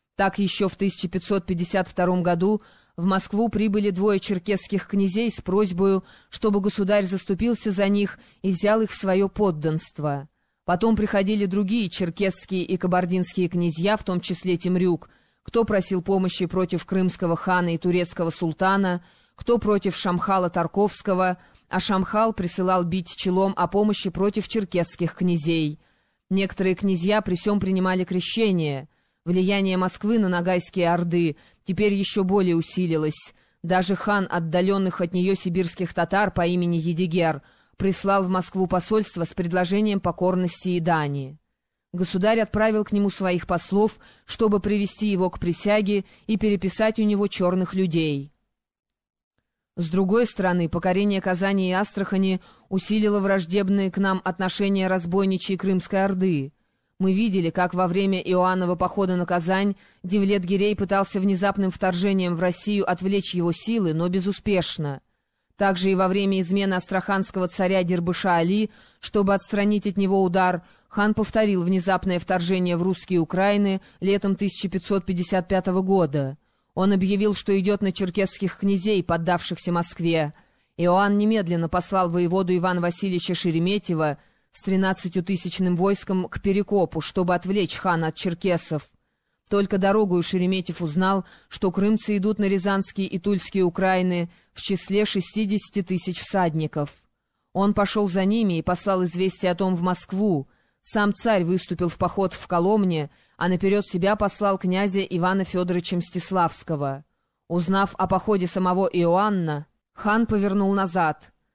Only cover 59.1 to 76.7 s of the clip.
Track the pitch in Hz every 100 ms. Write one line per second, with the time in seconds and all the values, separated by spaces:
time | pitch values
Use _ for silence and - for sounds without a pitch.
59.1 | 180 170 175 165 190 202 196 - _ 180
60.1 | 202 196 202 175 196 208 208 190 196 190
61.1 | 202 196 185 202 196 190 - 190 175 202
62.1 | 190 180 165 180 175 - 202 185 180 190
63.1 | 202 - 175 170 170 - 226 180 156 175
64.1 | 185 185 196 - 190 - - 147 135 _
65.1 | _ _ _ _ - 196 180 190 185 190
66.1 | 190 196 190 170 196 196 185 - 190 190
67.1 | 196 190 190 180 - 190 190 175 180 170
68.1 | 175 190 170 170 208 214 - - _ -
69.1 | 214 196 196 - 202 202 208 208 190 190
70.1 | 196 185 185 185 175 - _ _ - 208
71.1 | 214 214 220 214 185 175 190 175 185 190
72.1 | 180 - 185 170 185 180 170 180 180 -
73.1 | 180 160 180 196 202 202 190 - _ 185
74.1 | 196 196 190 202 - 190 190 - 196 190
75.1 | 175 180 190 175 190 185 185 190 196 160
76.1 | 147 135 143 _ _ _